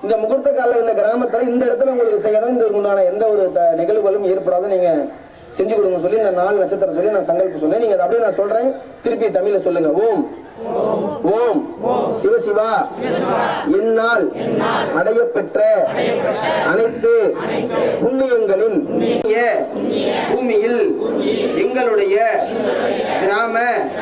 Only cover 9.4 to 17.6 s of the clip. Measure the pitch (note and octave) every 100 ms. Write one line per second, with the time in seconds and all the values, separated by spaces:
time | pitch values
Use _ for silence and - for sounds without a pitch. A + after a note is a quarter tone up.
9.4 | G3+ G3 F3+ F3 D#3 D#3+ A3+ G3 C3 -
10.4 | - - A3+ A#3 - - - - D#3+ G#3+
11.4 | A#3+ G#3+ - - A3 B3 - - F#3+ A#3
12.4 | A#3 G3+ A3 G#3+ - - - A#3 - F#3+
13.4 | - - - F#3 A3+ A3+ A3+ A#3 - -
14.4 | D#3+ D#3 - - - - - A4 A#3+ A4
15.4 | - - G#3+ G#3+ - - - - - -
16.4 | - - - G3+ A3+ - A3+ A#3 G3 -
17.4 | - -